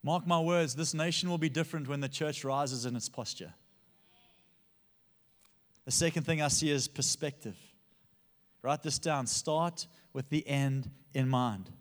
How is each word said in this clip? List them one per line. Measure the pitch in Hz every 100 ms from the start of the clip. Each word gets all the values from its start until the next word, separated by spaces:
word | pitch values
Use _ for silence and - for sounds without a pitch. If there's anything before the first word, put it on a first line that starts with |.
| 135
Mark | 175 165
my | 170
words, | 165 175 156 127
this | 165
nation | 156 165 165 180
will | 175
be | 151
different | 139 160 160 139
when | 143
the | 135
church | 135 151 139
rises | 135 135 143 127 123
in |
its | 123 -
posture. | - 110 - 82 - _ _ _ _ _ _ _ _ _ _ _ _ _ _ _ _ _ _ _ _ _ _ -
The |
second | - 165 165 147
thing | 160
I | 147
see | - 151
is | 143 -
perspective. | - 127 - 151 143 110 92 - _ _ _ _ _ _ _ _ _
Write | 127 151
this | 160 139
down. | 170 143 120
Start | - - 156 170 170 - - _
with | 135 127
the | 151 151
end | 143 139 135 131 - -
in | 139 131
mind. | 127 123 101 95 -